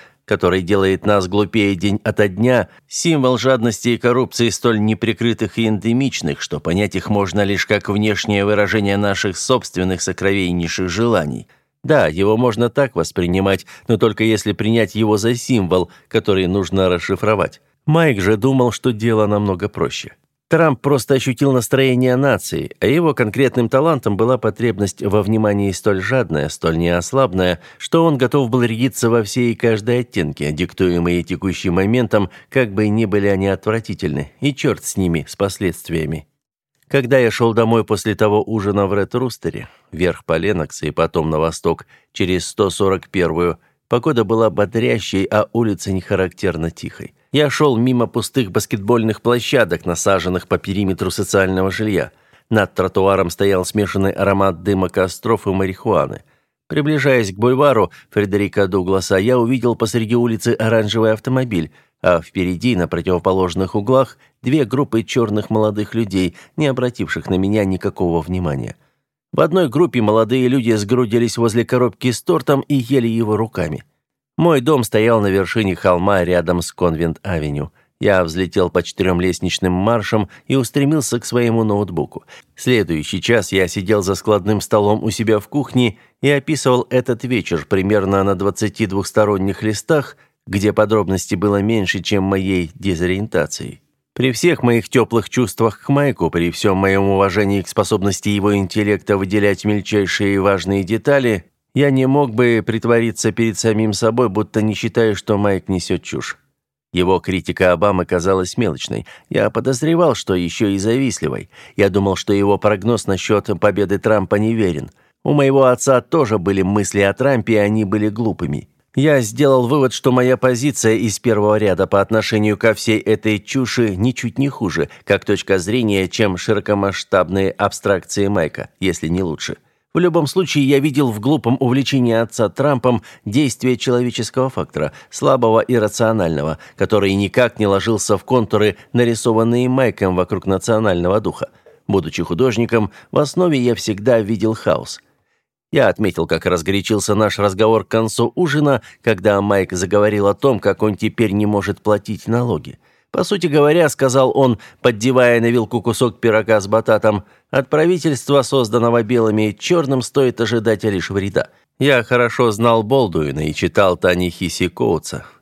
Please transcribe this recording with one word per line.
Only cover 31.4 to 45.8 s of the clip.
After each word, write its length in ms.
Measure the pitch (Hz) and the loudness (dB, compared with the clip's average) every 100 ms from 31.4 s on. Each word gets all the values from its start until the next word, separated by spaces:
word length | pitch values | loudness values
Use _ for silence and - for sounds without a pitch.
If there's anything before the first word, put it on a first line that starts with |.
| 95 87 123 87 | -6 -4 -2 0
моментом, 520 | 101 127 113 107 95 - - | 0 0 0 0 -2 -8 -4
как 240 | 135 113 | -2 0
бы 140 | 98 107 | 0 0
ни 180 | 107 107 | 0 0
были 220 | 101 101 | 0 0
они 180 | 95 98 | 0 0
отвратительны, 880 | 95 110 113 110 90 78 71 73 _ | -2 -2 -4 -6 -6 -4 -4 -8 _
и 120 | 139 | -6
чёрт 300 | 131 143 90 | -2 -2 -4
с 140 | - 101 | -6 -2
ними, 260 | 90 82 - | -2 -2 -4
с 80 | |
последствиями. 920 | - 98 - 92 - - 82 76 78 - _ _ _ _ _ - | -4 -4 -2 -6 -6 -6 -6 -4 -8 -12 _ _ _ _ _ -4
Когда 300 | 139 120 131 | -2 2 4
я 120 | 117 | 4
шёл 240 | - 117 | 2 0
домой 300 | 110 113 113 | 2 2 2
после 320 | 101 104 110 98 | 0 -2 -2 0
того 260 | 107 104 | 2 2
ужина 440 | 101 110 98 101 98 | 0 -2 -2 0 0
в 60 | |
Ред 200 | 101 95 | 0 -2
Рустере, 540 | 123 127 - 82 - - _ _ | -4 -4 -6 -8 -8 -12 _ _
вверх 320 | 82 87 - | -4 -2 -2
по 120 | - 82 | -4 -2
Ленокс 460 | 95 90 76 - | 0 -2 -4 -8
и 80 | - | -6
потом 400 | - 82 85 80 | -2 -2 0 -2
на 80 | 78 | -2
восток, 480 | 82 - 85 78 - _ _ | -2 -2 -4 -4 -8 _ _
через 360 | - 90 90 - | -6 -2 -2 -4
сто 200 | - 98 | -2 -2
сорок 420 | - 98 92 - | 0 0 -2 -4
первую, 500 | 95 82 80 87 - _ _ - | -2 0 0 -2 -4 _ _ -4
погода 380 | 120 160 120 | -2 0 0
была 260 | 107 113 110 | 0 2 2
бодрящей, 720 | - 101 113 123 117 - 95 95 | 0 -2 -2 -2 -2 -2 -4 0
а 180 | 107 - | 0 0
улица 400 | 117 113 92 | -2 -2 -4